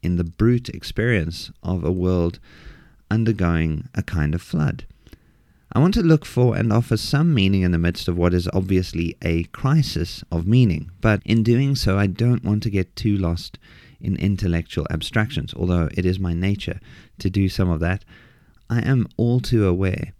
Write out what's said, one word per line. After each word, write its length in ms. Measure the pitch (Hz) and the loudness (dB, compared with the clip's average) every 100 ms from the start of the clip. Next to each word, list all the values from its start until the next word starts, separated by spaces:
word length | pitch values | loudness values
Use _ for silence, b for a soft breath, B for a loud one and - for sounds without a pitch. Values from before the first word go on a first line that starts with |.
in 140 | 92 87 | -2 -2
the 60 | |
brute 460 | 85 - 113 123 123 | -2 2 2 2 -2
experience 800 | - - - 113 113 80 85 - - | -12 -10 -4 0 0 -2 -6 -14 -10
of 200 | 87 90 | -4 -2
a 80 | 80 | -2
world 480 | 92 90 90 85 - B B B B B B _ | 0 0 2 0 -4 B B B B B B _
undergoing 760 | 107 113 101 87 85 80 78 - | 0 0 0 2 2 0 -2 -6
a 80 | - | -8
kind 320 | - 85 73 | -4 -2 0
of 80 | 82 | -2
flood. 440 | - 87 76 - - b b b b b b b b | -4 -2 -2 -4 -12 b b b b b b b b
I 80 | 113 | 2
want 140 | 165 220 | 2 4
to 60 | |
look 240 | 170 156 - | 4 4 2
for 300 | - 123 107 | 2 2 2
and 180 | 113 | 2
offer 240 | 107 117 110 | 2 2 -2
some 360 | - 143 170 | 0 2 4
meaning 280 | 139 95 98 | 4 4 4
in 100 | 90 | 2
the 60 | 85 | 2
midst 300 | 85 82 - | 2 -2 -4
of 100 | 87 | 2
what 160 | 87 | 2
is 160 | 90 90 | 2 0
obviously 640 | 95 92 95 90 85 85 - | -2 0 0 0 -4 -4 -4
a 220 | - 82 85 | -2 -2 -2
crisis 800 | - 131 156 143 80 85 - - | -4 2 2 2 -2 -4 -8 -6
of 160 | 85 85 | -4 2
meaning, 440 | 120 120 78 76 - | 4 4 2 -6 -4
but 220 | 113 104 | 0 0
in 200 | - 113 | 0 0
doing 320 | 110 120 139 131 | 2 2 2 0
so, 220 | - 98 | 0 2
I 100 | 101 | 0
don't 360 | 87 120 123 | 0 0 0
want 200 | - 104 | 0 -2
to 60 | 110 | 0
get 240 | 98 92 - | -2 -4 -4
too 220 | 110 101 | -2 0
lost 420 | 87 87 - - B B B B | 0 -2 -6 -20 B B B B
in 140 | 104 98 | -6 -2
intellectual 680 | 98 95 101 85 82 - - | 0 0 0 -2 -2 -6 -4
abstractions, 640 | - - 117 107 - 139 | -4 -2 -2 -2 -4 -8
although 360 | - 90 87 82 | -4 0 0 0
it 120 | - 90 | -2 -2
is 140 | 92 | -2
my 140 | 92 | -2
nature 460 | 85 92 98 - 92 B B B - | -2 -2 -2 -6 -10 B B B -6
to 100 | - | -4
do 180 | 95 95 | 0 0
some 200 | - 92 | 0 0
of 100 | 80 | 0
that. 240 | 85 95 - b b b b b _ | -2 -4 -8 b b b b b _
I 100 | 117 | -2
am 280 | - 131 107 - | 2 0 0 -2
all 240 | 120 123 | 0 0
too 280 | 123 117 98 | 2 2 2
aware 460 | 87 95 90 95 - | 2 0 -2 -8 -10